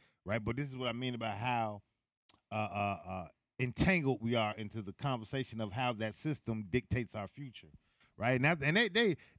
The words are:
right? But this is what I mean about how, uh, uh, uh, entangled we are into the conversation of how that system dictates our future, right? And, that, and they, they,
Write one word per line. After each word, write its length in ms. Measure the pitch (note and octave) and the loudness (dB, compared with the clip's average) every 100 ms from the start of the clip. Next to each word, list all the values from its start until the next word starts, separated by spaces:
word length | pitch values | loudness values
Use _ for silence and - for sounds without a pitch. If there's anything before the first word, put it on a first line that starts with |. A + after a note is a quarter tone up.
| _ _ | _ _
right? 180 | F2+ A2+ | -2 -2
But 140 | G#2+ A#2+ | 0 -2
this 120 | C#3+ | -4
is 80 | C3 | -2
what 120 | B2+ | -2
I 40 | |
mean 220 | A#2 B2+ A#2+ | 0 -2 -2
about 200 | A2+ G2+ | -2 -2
how, 460 | A#2+ A#2+ A2 G#2 _ _ _ _ _ _ - | 0 2 0 -4 _ _ _ _ _ _ -8
uh, 20 | |
uh, 440 | A2 G#2 G2+ G2+ G2 F#2 | -2 -2 0 0 -2 -6
uh, 180 | F#2 D#2+ _ _ - | -8 -8 _ _ -4
entangled 600 | B2 - E3+ F#3 C3+ A2+ | -4 2 4 4 4 0
we 120 | A2+ A#2+ | 2 2
are 180 | G#2+ G#2+ | 2 -2
into 260 | G#2 A2 | -8 -8
the 100 | G2 | -8
conversation 680 | F#2+ C#3 B2 A2 C3+ B2+ A2 | -4 -2 -2 -4 -6 -4 -4
of 120 | A2 | -4
how 200 | G2+ B2 | -2 -2
that 200 | A2 A2 | 0 -4
system 500 | G#2 D#3 D3 - A2 G2+ | -4 -4 -4 -2 -4 0
dictates 440 | B2+ - B2+ A#2 A2 | -2 0 -2 -2 -6
our 100 | G2 | -10
future, 440 | - C#3+ - D#2+ - _ _ _ - | -10 -14 -16 -20 -20 _ _ _ -2
right? 180 | A2+ | 2
And, 100 | B2+ | 4
that, 180 | C#3 E3+ | 4 4
and 140 | C#3 F#3 | 4 4
they, 120 | A#3 | 4
they, 280 | F#3 A#3 D#3 - | 4 2 2 -4